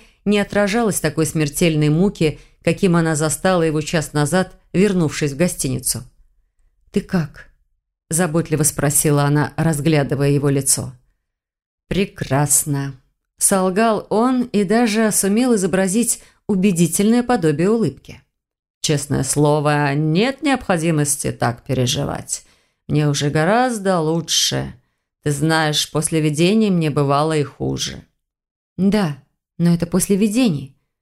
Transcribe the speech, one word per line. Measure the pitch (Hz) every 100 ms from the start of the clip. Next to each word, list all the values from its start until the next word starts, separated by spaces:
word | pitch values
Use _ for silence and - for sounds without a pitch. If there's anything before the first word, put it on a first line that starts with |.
| - _ 196
не | 208
отражалось | 202 202 202 226 220 -
такой | 160 160 156
смертельной | 160 151 - 175 156 151
муки, | 156 196 - 156 - - _
каким | - 165 196 170
она | 165 156
застала | 156 - 190 180
его | 160 156
час | 151 170 147
назад, | 147 147 180 185 - _
вернувшись | 170 208 185 156 - 151
в | 135
гостиницу. | 175 - 135 123 123 123 123 _ _ _ _ _ _ _ _
«Ты | 202
как?» | 196 185 151 - - _ _ _ _ _ -
заботливо | 160 180 160 165 151
спросила | 156 - 147 - 160 143
она, | 143 147 147 -
разглядывая | 160 151 156 151 131 139 139
его | 143 143
лицо. | 143 135 - 123 - _ _ _ _ _ _ _ _ -
«Прекрасно», | 175 196 - - 135 147 - 156 143 135 131 _ _ _ -
солгал | - 196 185 185 226 208 -
он | 208 247 254
и | 240 202
даже | 185 226 240 214 220
сумел | - 196 208 254 220
изобразить | 180 185 190 208 240 - - _ -
убедительное | 196 202 170 165 - 208 240
подобие | 240 247 160 147 185
улыбки. | 226 180 - - - _ _ _ _ _ _
«Честное | - 147 - 135
слово, | 131 143 147 147 147 147 143
нет | 139 156 165 247 269
необходимости | 294 269 - 180 165 156 147 - 127
так | 123 123 120
переживать. | - 127 123 147 143 - - - - _ _ _ -
Мне | 143 147
уже | 143 147
гораздо | 156 165 226 254 226 190 180
лучше. | 156 165 160 - - 135 135 - _ _ _ _
Ты | 147
знаешь, | 143 160 160 156 147 -
после | 151 156 160
видений | 156 151 175 220 220
мне | 175 156
бывало | 139 139 139 156 156
и |
хуже». | 127 - 135 135 - 135 - _ _ _ _ _ _ -
«Да, | 196 208 165 143 _ _ _ -
но | 170
это | 170 170
после | 185 - 196
видений. | 214 220 247 143 131 _ _ _